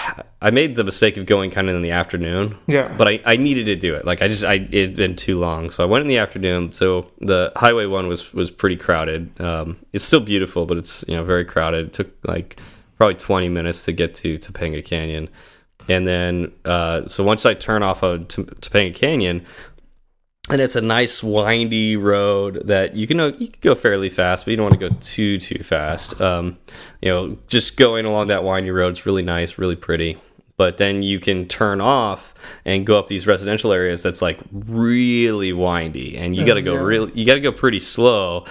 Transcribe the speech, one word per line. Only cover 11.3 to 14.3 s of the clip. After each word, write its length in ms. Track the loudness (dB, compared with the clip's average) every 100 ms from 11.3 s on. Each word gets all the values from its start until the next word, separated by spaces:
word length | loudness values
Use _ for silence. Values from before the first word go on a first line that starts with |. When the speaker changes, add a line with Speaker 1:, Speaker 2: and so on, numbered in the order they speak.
| 0 0
Speaker 1:
crowded. 420 | -2 0 -2 -4
It 60 |
took, 160 | -6 -8 -8 -6
like, 320 | -6 -8 -14 -20 -20 -8 2
probably 180 | 2 2
twenty 320 | 0 0 0
minutes 380 | -2 -2 -4 -4
to 60 |
get 200 | -2 -2
to 240 | -2 -6